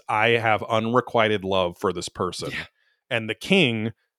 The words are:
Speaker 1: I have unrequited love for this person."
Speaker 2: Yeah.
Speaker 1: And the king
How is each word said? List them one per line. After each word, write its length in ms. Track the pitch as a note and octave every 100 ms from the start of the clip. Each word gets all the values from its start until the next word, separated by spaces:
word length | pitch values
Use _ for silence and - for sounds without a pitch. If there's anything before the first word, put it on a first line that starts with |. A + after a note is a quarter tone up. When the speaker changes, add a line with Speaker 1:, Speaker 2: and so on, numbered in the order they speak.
| -
Speaker 1:
I 200 | A2 A2+
have 340 | A#2 A2+ G#2
unrequited 800 | A2+ A2+ A2+ B2 - A#2+ G#2+ G#2
love 340 | F#2+ F#2+ F2 E2+
for 160 | G2+
this 160 | F2 -
person." 400 | - F#2 - D#2+
Speaker 2:
Yeah. 140 | - - _ _ _ _
Speaker 1:
And 180 | A#2+ A2
the 60 | A2
king 560 | - F#3+ C#3 A2+ A2 - _